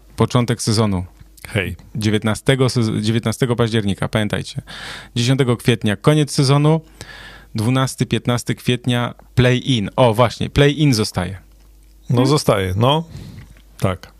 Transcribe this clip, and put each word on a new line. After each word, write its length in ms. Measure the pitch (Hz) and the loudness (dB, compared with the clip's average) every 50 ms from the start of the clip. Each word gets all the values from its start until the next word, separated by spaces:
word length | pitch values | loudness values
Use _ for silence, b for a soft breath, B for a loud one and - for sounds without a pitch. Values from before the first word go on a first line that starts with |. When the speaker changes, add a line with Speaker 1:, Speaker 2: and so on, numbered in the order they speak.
| - - - | -12 -14 -2
Speaker 1:
początek 460 | - 117 - - 123 117 110 117 - | -2 0 2 2 0 0 0 -2 -2
sezonu. 440 | - - 107 110 110 104 98 90 90 - _ - - _ _ - - | -2 0 2 2 2 0 0 -2 -4 -8 _ -20 -20 _ _ -20 -16
Speaker 2:
Hej. 280 | - - 107 90 90 90 - - - - | -6 -4 -4 -2 -4 -6 -10 -14 -12 -8
Speaker 1:
Dziewiętnastego 680 | 110 104 107 104 107 113 110 104 - - - 135 127 131 120 | -4 -2 0 0 0 0 -2 -4 -2 0 0 2 2 2 0
sez-, 320 | - 127 113 110 110 107 | 2 0 0 0 0 -2
dziewiętnastego 540 | 107 107 113 117 - 117 107 - 139 120 120 | -2 0 -2 0 -2 -2 -2 -2 -2 -2 0
października, 520 | 113 120 110 113 113 101 101 90 - - | 0 0 0 0 -2 -2 -2 -4 -4 -6
pamiętajcie. 540 | - - 110 107 98 - - - - - 139 - B B B B B B B B B B | -4 -2 -2 -2 -2 -4 -6 -6 -8 -12 -12 -14 B B B B B B B B B B
Dziesiątego 420 | 120 117 123 135 127 139 120 120 | -2 0 0 2 2 2 0 0
kwietnia 380 | - - 131 117 - - 107 101 | 0 2 0 0 2 0 -2 -2
koniec 360 | - - 151 151 156 147 - | 0 2 2 2 2 2 0
sezonu, 500 | - - 143 131 143 143 147 151 160 160 - B B B B B B B B B B B B B - | 0 0 2 2 2 4 4 2 2 0 -2 B B B B B B B B B B B B B -6
dwunasty, 500 | 110 107 120 131 131 131 131 - - 131 | -2 -2 0 0 0 -2 -2 -2 -4 -4
piętnasty 500 | - 120 110 - 123 123 120 - - 110 | -2 -2 -2 0 -2 -2 -2 -2 -6 -8
kwietnia 580 | - - - 123 117 - 127 123 120 120 120 - _ - _ - | -4 -2 -2 -2 -2 -2 -2 -2 -2 -2 -6 -8 _ -18 _ 0
play-in. 540 | - 123 123 127 123 - - 131 110 98 - - | 2 4 4 4 2 0 0 -2 0 -2 -4 0
O, 180 | - 131 117 107 | 2 2 4 4
właśnie, 360 | 117 123 107 - - 98 92 | 4 2 2 2 -4 -6 -2
play-in 440 | - 143 143 143 143 143 156 143 120 | 2 4 4 4 4 2 2 2 2
zostaje. 440 | 107 107 - - - 90 90 98 - - - - _ _ - - - _ _ _ _ _ - | 2 0 -2 -2 -6 -6 -6 -8 -12 -16 -20 -20 _ _ -20 -20 -20 _ _ _ _ _ -2
Speaker 2:
No, 60 | 127 | 0
Speaker 1:
Hmm? 120 | 120 135 135 | 2 2 2
Speaker 2:
zostaje, 440 | 151 147 - - 117 98 95 92 92 | 2 2 2 2 0 0 0 -2 0
no. 260 | 104 117 131 147 160 165 - B B B B B B B B B - - - - - | 2 2 2 2 0 -2 -6 B B B B B B B B B -20 -20 -20 -10 -4
Tak. 320 | - 95 92 - - - _ | -4 -4 -4 -4 -10 -20 _